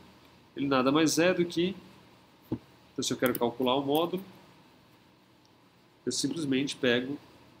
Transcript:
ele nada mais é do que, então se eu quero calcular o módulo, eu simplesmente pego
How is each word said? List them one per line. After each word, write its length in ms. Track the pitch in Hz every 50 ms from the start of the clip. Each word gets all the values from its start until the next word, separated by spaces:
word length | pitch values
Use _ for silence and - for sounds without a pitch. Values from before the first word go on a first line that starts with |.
| - - - - - - - - - _ - 131
ele 100 | 139 139
nada 240 | 139 131 123 135
mais 260 | 143 156 165 147 - 156
é 160 | 165 180 185
do 120 | 170 175
que, 280 | 175 - 165 175 190 196 - - - - - - - - - - _ _ _ - -
então 500 | - - - - - - - - - -
se 120 | 123 - 127
eu 40 | -
quero 220 | 131 123 120 -
calcular 360 | 120 117 117 - 131 123 127
o 60 | 143
módulo, 400 | 139 135 143 156 170 170 180 185 - - - - - - - - - - - _ _ - - _ _ _ _ _ _ _ _ _ _ _ _ _ _ _ _ _ _ _ _ _ -
eu 60 | 127
simplesmente 640 | 123 - - 139 - 170 156 139 131 131 143 160 -
pego 420 | - - 127 117 123 127 131 147 - - - - - - - - -